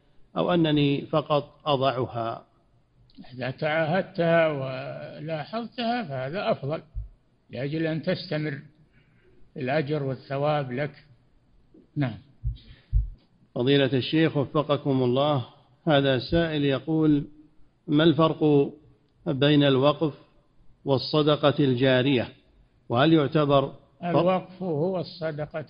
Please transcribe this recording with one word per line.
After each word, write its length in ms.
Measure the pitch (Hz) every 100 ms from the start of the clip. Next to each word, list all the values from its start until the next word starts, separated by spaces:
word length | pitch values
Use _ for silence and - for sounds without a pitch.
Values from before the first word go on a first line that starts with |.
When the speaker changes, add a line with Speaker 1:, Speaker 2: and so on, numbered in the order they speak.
| _ _ - -
Speaker 1:
أو 180 | -
أنني 520 | 180 160 151 143 139 -
فقط 540 | 156 143 147 139 _ 156
أضعها؟ 800 | 139 135 123 120 120 113 - - _ _ _ _ _ _ - -
Speaker 2:
إذا 160 | 127 127
تعاهدتها 1000 | 131 151 151 156 185 185 - 165 165 160
ولاحظتها 1500 | 143 131 131 139 139 147 147 151 160 135 226 226 - 226 240
فهذا 480 | 180 131 131 180 202
أفضل، 320 | 196 139 160 - - - _ _ _ -
لأجل 360 | 113 143 160 160
أن 160 | 160
تستمر 560 | 180 180 - 151 151 135 - _ _ _ _ _ _ - - -
الأجر 460 | 127 151 139 151
والثواب 680 | 135 131 - 139 147 147 131
لك. 320 | 123 147 - _ _ _ _ _ _ _ - _ 147
نعم. 220 | 131 98 - _ - - - - - - - - _ _ _
Speaker 1:
فضيلة 380 | - 123 143 131
الشيخ 440 | 131 120 156 160 147
وفقكم 680 | 131 156 143 143 147 131
الله، 440 | 123 127 147 143 113 _ _ _ 170
هذا 300 | 143 139 131
سائل 460 | - 170 165 151
يقول: 600 | 143 131 131 160 156 147 147 - _ _ - _ -
ما 180 | 151
الفرق 680 | 165 147 160 151 151 143 143 - _ _ _ _ 175
بين 380 | 135 143 147
الوقف 500 | 143 131 139 147 160 - _ _ _ _ - -
والصدقة 680 | 143 131 - 151 151 147 147 135
الجارية؟ 640 | 139 123 135 127 127 127 110 - _ _ _ _ -
وهل 240 | 120 151
يعتبر 600 | 160 139 156 147 139 139 - _ -
Speaker 2:
الوقف 580 | 175 165 175 185 - -
هو 380 | 180 147 175 185
الصدقة 640 | 151 - 160 151 147 160